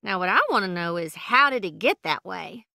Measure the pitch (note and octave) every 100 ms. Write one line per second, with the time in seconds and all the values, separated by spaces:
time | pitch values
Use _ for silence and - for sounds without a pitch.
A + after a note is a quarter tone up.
0 | A3 F#3+ F3+ A3+ C#5 C4+ G3 F3 E3+ E3+
1 | E3 - - B3 C#4+ B3+ F#3+ D#3 A3 -
2 | - D3+ - F#3 D#3+ G#3 _